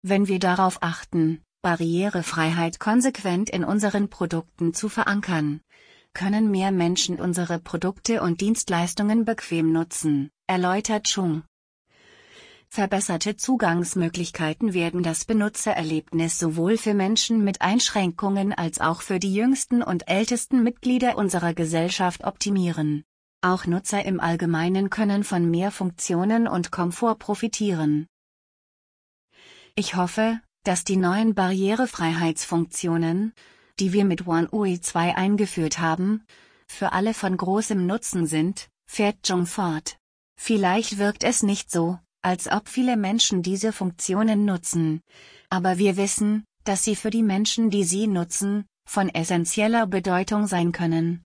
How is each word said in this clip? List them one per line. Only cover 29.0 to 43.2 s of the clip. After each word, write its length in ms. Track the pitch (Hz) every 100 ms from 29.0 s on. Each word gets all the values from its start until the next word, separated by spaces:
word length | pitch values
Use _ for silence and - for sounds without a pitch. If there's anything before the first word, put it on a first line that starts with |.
| _ _ _ _ - - -
Ich 200 | - 196
hoffe, 480 | 180 180 - 220 226 _ _
dass 200 | - 180
die 140 | - 190
neuen 360 | 180 196 226
Barrierefreiheitsfunktionen, 2000 | 202 185 190 190 220 247 - 165 165 165 160 - 170 170 - 180 165 165 175 220 - - _ _ -
die 160 | 190
wir 100 | 196
mit 220 | 202 170 180
One 220 | 165 170
U 140 | 220 202
I 160 | 175
zwei 340 | - 170 170 -
eingeführt 600 | 185 208 202 - 160 156
haben, 480 | 165 160 185 214 _ - - _ _
für 260 | - 196
alle 220 | 185 208
von 240 | 220 190 185
großem 480 | 180 196 220 202 180
Nutzen 400 | 214 - 185 165
sind, 420 | 156 165 196 - _ _
fährt 400 | - 208 208 -
Jung 200 | 185 175
fort. 500 | - 180 156 - - _ _ _ _
Vielleicht 600 | - 220 190 196 220 196
wirkt 260 | 202 208
es 180 | - 247
nicht 280 | 202 202 -
so, 280 | 175 165 180 _ _
als 280 | 180 180 -
ob 160 | 202 -
viele 280 | - 254 233
Menschen 460 | 196 226